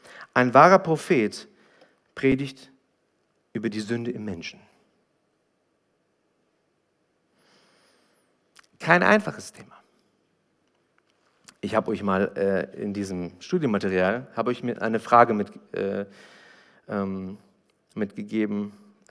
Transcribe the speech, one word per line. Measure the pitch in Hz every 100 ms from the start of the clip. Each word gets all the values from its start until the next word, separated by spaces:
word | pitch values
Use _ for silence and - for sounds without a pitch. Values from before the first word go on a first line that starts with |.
| - - -
ein | 123 123
wahrer | 131 170 185
Prophet | 165 151 - 143 104 - - _ _ _ _ _ _ -
predigt | 135 135 135 - - _ _ _ _ _ _ _ _
über | 113 110
die | 107
Sünde | 107 120 120
im | 110
Menschen. | 107 85 - - - _ _ _ _ _ _ _ _ _ _ _ _ _ _ _ _ _ _ _ _ _ _ _ _ _ _ _ _ _ _ _ _ _ _ _ _ _ _ - _ -
Kein | 156 175
einfaches | - 214 208 - -
Thema. | - - - _ _ _ _ _ _ _ _ _ _ _ _ _ _ _ _ - - 101
Ich |
habe | 110 104
euch | 98
mal, | 101 95 101 -
äh, | 98 95 - -
in | 101
diesem | 101 98 90 87 -
Studienmaterial, | - 185 135 101 98 92 92 117 131 -
habe | 113
ich | 123
mir | 123 -
eine | 113 110
Frage | - 120 117
mit, | 104 98 - -
äh, | - 98 98 101 - - - - - _ _ -
ähm, | 104 98 95 95 107 _ _ _ _ _
mitgegeben. | 107 101 - 104 110 104 104 104 - - _ -